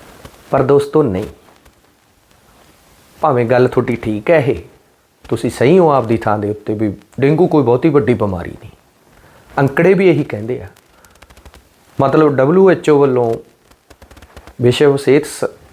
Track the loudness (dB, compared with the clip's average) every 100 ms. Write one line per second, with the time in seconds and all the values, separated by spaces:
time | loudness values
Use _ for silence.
0 | -20 -20 -20 -20 -4 -2 2 2 2 -2
1 | 0 -4 -8 -14 _ _ _ _ _ _
2 | _ _ _ _ _ _ _ _ _ _
3 | _ -4 -2 0 0 2 2 0 -2 -4
4 | -4 -4 0 0 0 -4 -8 _ _ _
5 | _ _ -8 -6 -4 0 2 4 4 2
6 | 0 -2 -2 -4 -4 -8 -8 -4 -4 -6
7 | _ -4 0 2 2 2 2 0 2 0
8 | 0 -2 -2 -6 -10 -16 -20 _ _ _
9 | _ _ _ _ _ -2 -2 2 2 2
10 | 2 0 -2 -8 -8 -10 -12 _ _ _
11 | _ _ _ -20 -20 -20 _ _ _ -2
12 | 0 2 2 2 0 4 4 2 2 2
13 | 2 0 -2 -6 -10 _ _ _ _ _
14 | -20 -20 -20 -20 -18 0 0 2 2 2
15 | 2 0 0 -8 -10 -10 -20